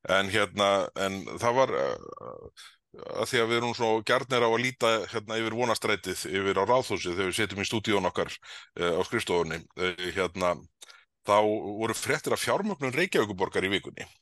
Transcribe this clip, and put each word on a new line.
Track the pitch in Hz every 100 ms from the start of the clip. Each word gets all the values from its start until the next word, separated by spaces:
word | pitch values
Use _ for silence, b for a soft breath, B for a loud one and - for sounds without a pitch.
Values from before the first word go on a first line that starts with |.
En, | - 95 98
hérna, | 107 101 98 101 98 - -
en | 95 98 57 87
það | 117 123
var, | 131
eh, | 78 69 50 50 - 58 - - B B B _ - -
að | 101 110
því | 123
að | 113
við | 117
erum | 120
svo | 113 113 110
gjarnir | 104 127 135 127
á | 117
að | 113
líta, | 127 127 117 110 87
hérna, | 117 104 110
yfir | 113 110
Vonarstrætið, | 120 107 113 101 92 90 -
yfir | 95 98 95
á | 98
Ráðhúsið | 127 127 95 90
þegar | 87 95
við | 87
setjum | 101 98
í | 95
stúdíón | 113 104 101 90
okkar, | - 85 - B B B
eh, | - 87
á | 85
skrifstofunni, | 95 117 - 87 82 80 80 -
eh, | 90 87 90
hérna, | 90 90 90 92 82 - _ B B B _ -
þá | 104 107 107 92 104
voru | 113
fréttir | 107 117 151 -
af | 113
fjármögnun | - 135 208 196 131
Reykjavíkurborgar | 127 190 175 107 95 92 98
í | 95
vikunni. | 98 - - - _